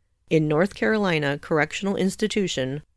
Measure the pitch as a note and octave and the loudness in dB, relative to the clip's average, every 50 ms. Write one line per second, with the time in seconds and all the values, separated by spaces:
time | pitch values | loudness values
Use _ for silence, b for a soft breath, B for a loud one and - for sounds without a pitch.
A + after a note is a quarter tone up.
0 | _ _ _ _ _ - E3+ D#3 D#3 D3+ D3+ D3+ F#3 G#3 - - A3+ G#3+ A3 G#3+ | _ _ _ _ _ 0 2 2 4 4 2 2 2 0 -2 -2 0 0 2 2
1 | G3+ F#3 E3+ D#3 D3 C#3 C#3+ D3+ - - E3 D3+ D3+ D#3 - - G3 G3 G3+ - | 2 2 2 2 0 0 -2 -4 -2 0 0 0 0 0 -2 -4 -4 -2 0 0
2 | F#3 F#3+ - - G#3+ G3+ - A3 F#3+ E3+ - C#3 C3 C3 C3+ D3 - _ _ | 0 0 0 -2 -2 -2 0 0 -2 0 -2 -2 -4 -4 -4 -6 -10 _ _